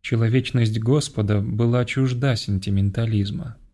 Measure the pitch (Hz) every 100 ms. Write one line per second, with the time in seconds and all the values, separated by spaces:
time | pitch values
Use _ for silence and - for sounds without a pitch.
0 | - 117 113 127 - 127 113 110 110 147
1 | 143 - 104 104 98 104 117 120 120 -
2 | 131 123 139 117 - 98 98 98 98 98
3 | 117 110 101 - - - -